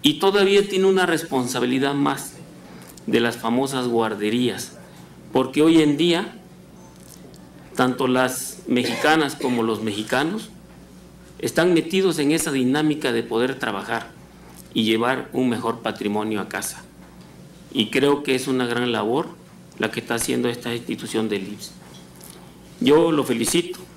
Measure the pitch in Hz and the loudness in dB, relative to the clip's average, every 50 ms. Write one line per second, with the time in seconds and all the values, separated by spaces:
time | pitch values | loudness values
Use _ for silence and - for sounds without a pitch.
0 | - 151 147 147 185 196 196 202 196 190 196 202 196 - 190 190 190 190 190 185 | 2 2 2 4 2 4 4 4 4 6 6 4 4 2 0 2 4 4 4 4
1 | 180 170 165 156 165 - 135 131 123 120 123 127 120 123 127 131 135 139 143 143 | 4 2 2 0 -2 -2 -2 -2 0 0 -2 -2 0 0 0 2 2 2 2 2
2 | 143 143 139 143 - - - - - - - - - - - - - - - - | 0 0 0 -2 -8 -12 -14 -16 -20 -20 -20 -20 -20 -20 -20 -20 -20 -20 -20 -14
3 | - - - 117 117 117 110 - - 113 117 127 139 135 139 131 123 123 117 113 | -6 0 0 2 2 2 -2 -4 -4 -2 0 0 0 -2 -2 -4 -2 0 0 0
4 | 113 110 107 101 104 104 113 120 123 117 98 - - - - - - - - - | 0 0 -2 -2 -2 -2 0 0 0 -2 -2 -4 -10 -12 -14 -18 -20 -20 -20 -20
5 | - - - - - - - 131 131 120 - 147 151 165 165 160 156 147 143 139 | -20 -20 -20 -20 -20 -2 0 0 0 0 2 4 4 6 6 6 6 4 4 2
6 | 165 170 170 170 208 - - - - - - - - - - - - - - - | 2 2 2 0 -2 -6 -10 -16 -20 -20 -20 -20 -20 -20 -20 -20 -20 -20 -20 -20
7 | - - - - - - - - - - - - - - - - 127 127 123 - | -20 -20 -20 -20 -20 -20 -20 -20 -20 -20 -20 -20 -20 -10 0 0 0 0 2 0
8 | 139 123 127 127 127 123 - - - - - - - - 123 123 120 117 117 - | 0 0 2 2 2 0 -2 -6 -10 -10 -12 -12 -4 -2 0 0 0 -2 -4 0
9 | - 151 156 160 147 135 - - - 131 123 120 113 113 110 101 107 110 101 104 | 2 4 4 4 2 0 -4 -4 -4 -2 0 0 0 0 -2 -2 -4 -4 -4 -6
10 | 107 - 127 127 147 165 196 220 220 - - - - - - - - - - - | -4 -2 0 0 0 -2 -4 -6 -10 -12 -18 -20 -20 -20 -20 -20 -20 -20 -20 -20
11 | - - - - - - - - - - - - 165 180 170 160 160 165 190 190 | -20 -20 -20 -20 -20 -20 -14 -6 -6 -2 0 2 4 4 4 2 2 2 0 2
12 | 190 185 160 151 143 143 156 160 151 165 143 135 127 127 135 151 156 151 147 151 | 2 2 2 2 2 2 2 0 0 -2 0 0 2 2 2 2 2 0 0 0
13 | - 135 117 113 98 - 113 113 120 131 135 131 - 113 101 98 110 113 117 113 | -2 0 0 0 -2 -2 0 0 0 0 -2 -4 -4 -4 -4 -6 -4 -4 -6 -6
14 | - - - - - - - - - - - - - - - - 110 110 110 110 | -6 -8 -18 -20 -20 -20 -20 -20 -20 -20 -20 -20 -20 -6 -2 -2 2 2 2 2
15 | 117 123 131 127 - - - 127 131 123 117 107 113 113 113 - - 113 107 - | 2 0 0 -2 -6 -6 -2 0 0 0 0 0 -2 -4 -4 -2 -4 -6 -6 -4
16 | 104 104 104 107 107 110 110 101 92 90 - 98 98 - - - - - - - | -4 -2 -2 -2 -2 -2 -4 -4 -4 -6 -6 -8 -8 -8 -10 -12 -18 -20 -20 -20
17 | - - - - - - - - - - - - - - - - 107 104 - 131 | -20 -20 -20 -20 -20 -20 -20 -20 -20 -20 -20 -20 -20 -8 -2 -2 -2 0 2 2
18 | 135 143 143 143 147 139 131 127 131 139 131 127 123 120 120 120 123 123 113 107 | 4 4 2 2 0 -2 -2 0 0 -2 0 0 0 0 -2 -2 0 0 -2 -2
19 | 104 107 123 147 170 - - - - - - - - - - - 110 110 - 117 | 0 0 0 -2 -2 -4 -10 -18 -20 -20 -20 -20 -20 -20 -6 -4 -4 -4 -4 -6
20 | - - 120 113 - - 127 123 123 120 117 - - 120 120 117 120 - 110 - | -4 -4 -4 -2 -2 -2 -2 0 0 -2 -4 -4 -6 -8 -8 -8 -6 -8 -8 -8
21 | - 113 - 110 110 107 104 98 95 92 104 110 - - - - - - - - | -8 -4 -2 -2 -2 -2 -4 -4 -6 -8 -12 -14 -14 -16 -18 -20 -20 -20 -20 -20
22 | - - - - - - - - - - - - - - - - 123 127 147 160 | -20 -20 -20 -20 -20 -20 -20 -20 -20 -20 -20 -20 -20 -20 -8 -2 4 6 6 6
23 | 165 165 160 147 131 - 120 117 113 - - 170 170 - - - - - - | 6 4 2 0 0 0 0 0 0 2 0 0 0 -2 -10 -14 -16 -20 -20